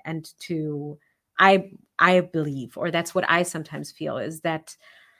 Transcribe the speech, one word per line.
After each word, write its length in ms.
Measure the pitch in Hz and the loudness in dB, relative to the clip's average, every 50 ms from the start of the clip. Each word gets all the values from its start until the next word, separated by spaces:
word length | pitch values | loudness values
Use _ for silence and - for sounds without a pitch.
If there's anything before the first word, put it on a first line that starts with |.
| - | -10
And 240 | 160 160 160 160 - - _ | -8 -8 -8 -8 -12 -16 _
to, 580 | - - 170 156 151 151 147 143 147 147 147 - _ _ _ _ _ _ _ - | -8 -6 -4 -4 -2 -4 -4 -6 -8 -10 -12 -14 _ _ _ _ _ _ _ 4
I, 320 | 185 196 196 190 190 - - - _ _ _ | 6 6 6 6 2 -4 -12 -20 _ _ _
I 220 | - 165 180 185 180 | 2 4 6 6 4
believe, 560 | 175 180 - 160 151 151 139 135 120 - - | 2 2 -2 -4 -2 -2 -4 -6 -8 -10 -8
or 140 | - - 170 | -6 -4 -2
that's 240 | 170 170 170 - - | -2 -2 -2 -2 -2
what 120 | - 131 - | -2 2 2
I 140 | 170 175 175 | 2 2 2
sometimes 480 | 175 - 160 151 - 147 147 147 - | 0 -4 -8 -8 -10 -10 -12 -12 -12
feel, 260 | - - 156 147 113 | -12 -10 -8 -6 -6
is 240 | 123 107 156 160 156 | -6 -6 -8 -8 -6
that 340 | - 165 160 156 - - - - _ - _ _ _ _ _ | -4 -4 -4 -4 -8 -14 -20 -20 _ -20 _ _ _ _ _